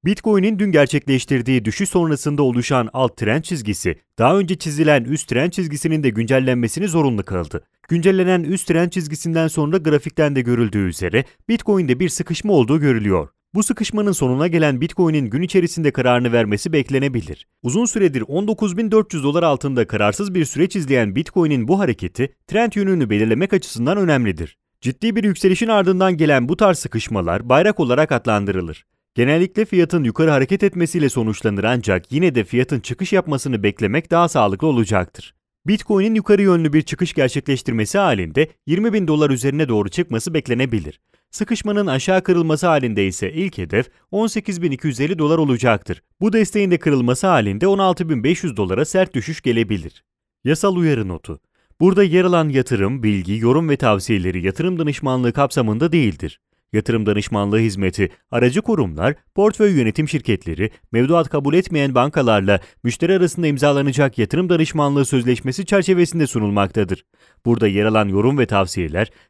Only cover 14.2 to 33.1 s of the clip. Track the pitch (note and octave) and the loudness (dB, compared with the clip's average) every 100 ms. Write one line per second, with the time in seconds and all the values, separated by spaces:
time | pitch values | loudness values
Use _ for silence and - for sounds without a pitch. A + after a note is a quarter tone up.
14.2 | C3 B2+ E3+ D#3+ D#3 B2+ D#3+ - E3+ D#3 | 0 0 0 2 0 0 -4 0 0 0
15.2 | A#2+ B2+ F3+ G3 E3+ - D3+ C3+ B2 B2 | -2 -4 0 0 0 0 -2 0 2 2
16.2 | B2 A#2 G#2+ G#2 F3 D#3 C3 C3+ C#3 B2 | 2 2 2 -2 0 -2 0 -2 -2 -4
17.2 | E2 D#2 - _ A#2+ D#3+ A#3+ A3 F#3 C3 | -8 -14 -18 _ -4 -2 -2 2 0 0
18.2 | G#2+ D3+ G#3 G#3+ G#3+ F3 A3 A3 G#3 E3 | -4 -4 -2 -2 -2 -2 0 2 0 -2
19.2 | C#3 D#3 E3+ C#3 C#3+ B2+ A2+ G#2+ G#2 G#2 | 0 2 2 0 0 0 0 0 0 0
20.2 | G3+ F3+ D3+ - F#3+ G3+ C#3 C3 G#2+ G2 | -4 -2 -2 0 -2 -2 0 0 0 -2
21.2 | E3+ - D#3+ C#3 A2+ F#2+ G#2 A2 F#2 - | -2 0 2 0 0 0 0 -2 -6 -4
22.2 | C3 _ _ G#3+ A#3 G3+ G3 F#3 A#2+ G#2 | -6 _ _ -2 0 0 0 0 0 0
23.2 | A2 B2+ F#3+ F#3+ - A#2 A#2+ G3+ F3+ C#3+ | 2 0 0 -2 -2 -4 -2 0 2 2
24.2 | A2 E2+ F2 _ _ _ C3 B2+ A3+ G#3+ | 0 -4 -10 _ _ _ -8 -4 -2 0
25.2 | G#3 F3 F#3+ F#3 A3+ G#3+ F#3 F#3 F#3+ E3+ | -2 0 0 2 2 2 2 2 2 2
26.2 | D#3 C#3 A#2+ F3 G#3 E3 - A2+ - G#2+ | 2 2 0 2 2 2 -4 -6 -4 -4
27.2 | E2+ F2+ A#2 C3+ G3 G3+ C#3 B2 D#3+ B2 | -2 -4 2 4 4 2 0 2 2 0
28.2 | - G#2+ G2+ F#2+ E2+ - _ _ _ - | 0 -2 0 -4 -6 -12 _ _ _ -2
29.2 | B2 D#3+ F#3 - G#3+ F#3 E3 F3 B2+ A2 | 2 2 0 0 0 2 2 2 0 2
30.2 | D#3+ C#3+ C3 G3 G3+ F3 E3+ F3+ C#3+ C3 | 2 2 2 0 0 0 -4 0 0 0
31.2 | A2 G#2 A2 G2+ G#2+ B2 G#2+ F#2 - C#3 | -2 -2 -2 0 0 0 0 -2 -2 -2
32.2 | F3+ B2 G2+ A#2+ B2+ C3 - B2 F#3+ | 0 0 -2 -2 0 -4 -6 -8 -2